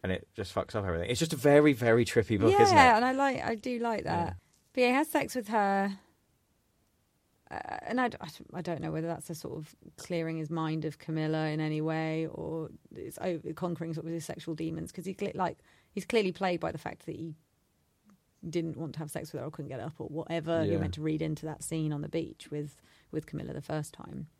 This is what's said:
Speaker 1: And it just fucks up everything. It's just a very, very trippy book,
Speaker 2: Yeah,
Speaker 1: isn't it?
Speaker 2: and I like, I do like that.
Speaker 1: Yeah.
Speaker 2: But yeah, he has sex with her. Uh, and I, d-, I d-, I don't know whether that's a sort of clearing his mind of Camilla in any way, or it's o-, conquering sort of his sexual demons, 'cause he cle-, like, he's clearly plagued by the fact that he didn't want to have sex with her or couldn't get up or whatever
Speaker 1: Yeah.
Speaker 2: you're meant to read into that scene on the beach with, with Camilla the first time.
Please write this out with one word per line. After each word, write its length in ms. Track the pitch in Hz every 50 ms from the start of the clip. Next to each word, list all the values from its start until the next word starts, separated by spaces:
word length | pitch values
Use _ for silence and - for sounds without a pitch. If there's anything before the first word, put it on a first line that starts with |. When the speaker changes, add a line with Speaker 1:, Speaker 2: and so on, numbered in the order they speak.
Speaker 1:
And 100 | - 95
it 160 | 92 90 - _ _
just 200 | - 101 - -
fucks 200 | 104 - - -
up 100 | 110 98
everything. 260 | 92 85 82 85 -
It's 100 | 127 -
just 120 | 165 160
a 40 | 165
very, 360 | 135 113 147 143 147 151 151
very 320 | 139 110 120 117 113 120 117
trippy 340 | - - 120 107 - 113 101
book, 140 | - -
Speaker 2:
Yeah, 100 | 392 403
Speaker 1:
isn't 140 | 415 392 359
it? 40 | 311
Speaker 2:
and 240 | 269 254 226 214 247
I 80 | 254
like, 300 | 262 269 277 277 254 -
I 120 | - - 233
do 240 | 214 - 254 247 233
like 240 | 233 233 226 208 -
that. 240 | - 165 170 170 165
Speaker 1:
Yeah. 60 | 87 - _ _ _ _ _ _
Speaker 2:
But 80 | _ 262
yeah, 40 | 247 247
he 60 | 247
has 140 | 269 311 -
sex 260 | - 302 277 - -
with 140 | 254 214 202
her. 500 | 220 220 202 196 196 196 196 202 196 190 _ _ _ _ _ _ _ _ _ _ _ _ _ _ _ _ _ _ _ _ _ _ _ _ _ _ _ _ _ _
Uh, 80 | - - - - - -
and 180 | - - - 254
I, 80 | 254 240
d-, 80 | - -
I 60 | -
d-, 180 | 151 - - - - -
I 80 | 170
don't 180 | 165 180 170 147
know 120 | 165 160
whether 160 | 156 156 160 165
that's 200 | 165 - - -
a 60 | 170
sort 240 | 156 - - - 156
of 160 | 151 - - _ - - -
clearing 400 | - - - 180 170 165 160 160
his 140 | 160 156 147
mind 340 | 165 165 160 156 156 160 156
of 140 | 156 151 _
Camilla 500 | - - 156 160 156 156 156 156 156 156
in 120 | 151 156
any 200 | 156 156 156 156
way, 480 | 151 160 160 160 160 160 156 160 160 -
or 400 | - - 160 156 156 165 160 - - - _ - -
it's 240 | - - - - -
o-, 200 | - 185 175 156 - - 160
conquering 360 | - 185 175 170 156 170 165
sort 140 | 160 160 -
of 60 | 165
his 120 | 165 165 156
sexual 300 | - - - - - 160
demons, 380 | 151 165 160 160 160 160 170
'cause 120 | - - 165
he 100 | 185 190
cle-, 180 | - 208 196 -
like, 240 | - 185 170 - _ _ _ _ _ _ _
he's 120 | _ 202 180
clearly 260 | - - 226 208 185
plagued 280 | 170 - 196 185 180 170
by 100 | - 165
the 80 | 165 151
fact 280 | - - - - -
that 100 | - -
he 180 | - 160 165 156 156 _ _ _ _ _ _ _ _ _ _ _ _ _ _ - _ _ _ _ _ - 170
didn't 280 | 156 175 165 165 156
want 160 | - 165 151 -
to 60 | 151
have 100 | 160 147
sex 220 | - - - 151
with 80 | - 139
her 60 | 123 151
or 20 |
couldn't 180 | 147 - 143 139
get 120 | 135 127
up 140 | 101 151 156 -
or 80 | -
whatever 580 | - 147 156 - - 165 170 156 165 165 165 156
Speaker 1:
Yeah. 60 | 151
Speaker 2:
you're 80 | 165 -
meant 140 | - - -
to 80 | 151
read 180 | 151 156 156 151
into 240 | 160 156 156 147 -
that 160 | 160 156 -
scene 300 | 151 - 165 160 156 151
on 80 | 151 143
the 60 | 147 147
beach 420 | - 165 160 - - _ - -
with, 300 | 151 147 147 147 - _ _ _ _ _ _ _
with 160 | - 156 151
Camilla 260 | - - 143 - -
the 80 | - 139
first 320 | 143 - 156 156 151 -
time. 360 | - - - - - - - 151 _ _